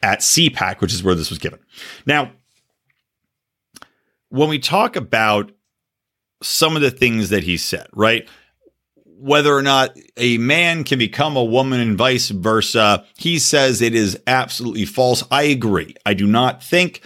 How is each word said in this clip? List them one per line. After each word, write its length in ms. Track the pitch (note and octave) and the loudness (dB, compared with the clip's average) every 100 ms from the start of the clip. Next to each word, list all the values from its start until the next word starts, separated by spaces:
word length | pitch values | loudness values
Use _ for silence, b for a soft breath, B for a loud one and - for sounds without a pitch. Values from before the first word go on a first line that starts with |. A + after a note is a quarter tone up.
at 200 | G#2 G2+ | -2 0
C 280 | - - D#3+ | 0 2 0
pac, 320 | A#2+ F#2 F#2 | 0 -4 -2
which 100 | F2+ | -4
is 100 | F2+ | -2
where 120 | F#2+ | -2
this 160 | F2 D#2 | -2 -4
was 80 | D#2+ | -8
given. 220 | - - _ B B B | -10 -12 _ B B B
Now, 280 | C3 D3 C3 - _ _ _ _ _ _ _ _ _ _ _ _ _ - b b b b _ | -2 -2 -2 -10 _ _ _ _ _ _ _ _ _ _ _ _ _ -20 b b b b _
when 220 | C3+ D#3 | 0 0
we 80 | D3+ | 0
talk 380 | - F#3 A3+ F#3+ | -2 0 0 -4
about 540 | A2 A2+ A2 G#2 G2+ _ _ _ _ _ _ _ _ _ | -2 0 2 0 -2 _ _ _ _ _ _ _ _ _
some 340 | - - D#3+ D#3 | -8 -2 0 2
of 60 | |
the 80 | C#3 | 0
things 400 | B2+ B2 A2+ F#2+ | 2 0 0 0
that 140 | G2+ | -2
he 120 | E2 E2 | 0 -4
said, 300 | - E2 - | -4 -8 -10
right? 340 | - G#2+ A2+ - b b b _ _ _ _ _ E2+ | 0 0 0 -4 b b b _ _ _ _ _ _
Whether 400 | C3+ D3 D3 C#3 | 0 2 4 2
or 60 | |
not 340 | C#3 C3+ C3 - - - | 2 2 0 -4 -20 -4
a 180 | B2 A#2 | 0 0
man 480 | A#2+ D#3+ F3 E3 | 2 2 0 -2
can 140 | C#3 C3 | -2 -2
become 360 | A2+ - D3+ | -2 -2 -2
a 100 | C#3 | 0
woman 360 | A#2 A#2+ C3+ B2+ | 0 0 0 0
and 160 | A#2 G2+ | 0 2
vice 320 | B2+ B2+ - | 2 0 -2
versa, 800 | G2+ G#2 A2 G#2+ A#2 G#2 G2+ - - | -2 0 0 2 2 4 2 -2 -8
he 220 | E3 E3+ | -4 -2
says 420 | - D3 C3+ A2+ | 0 2 2 2
it 140 | A#2 | 0
is 240 | A2+ G#2 F#2+ - | 2 0 -2 -2
absolutely 580 | B2+ B2 - A#2+ A2 | -2 -2 -8 -8 -6
false. 380 | F#2+ - B2+ A#2+ - | -6 0 2 0 0
I 140 | C#3 | 0
agree. 500 | D3 C3+ A2+ F#2 D#2+ - | 2 0 0 -2 -2 -8
I 80 | G#2 | -4
do 140 | F#2+ G2+ | 0 2
not 360 | A2+ B2+ B2 | 2 2 -2
think 380 | - E3+ F3 - | -2 0 0 -4